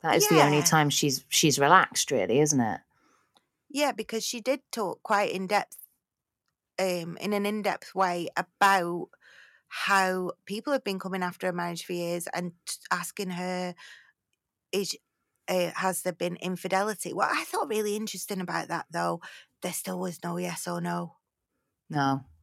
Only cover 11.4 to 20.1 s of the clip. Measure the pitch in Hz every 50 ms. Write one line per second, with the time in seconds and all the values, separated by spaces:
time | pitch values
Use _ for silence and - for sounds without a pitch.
11.4 | - 185 180 175 175 175 170 170 - - 180 175 175 170 175 175 175 - - 175
12.4 | 180 175 170 _ _ - - - - - 185 175 175 - - - 202 185 180 175
13.4 | 180 185 185 180 180 180 175 _ - - - - _ _ _ _ _ _ _ _
14.4 | _ _ _ _ _ _ - 190 196 - - - _ _ _ _ _ _ _ _
15.4 | _ - 185 185 175 170 - - - 190 180 - - 185 170 _ 175 175 175 -
16.4 | - 180 185 175 - 185 185 190 202 214 214 - - - - 185 - - - 311
17.4 | 320 - - - 392 285 226 214 214 208 202 214 220 208 - 185 - - 202 185
18.4 | 180 175 - 170 156 - 170 160 - _ 160 170 175 170 170 170 - - - -
19.4 | - _ _ _ - 180 170 - - 196 185 180 185 185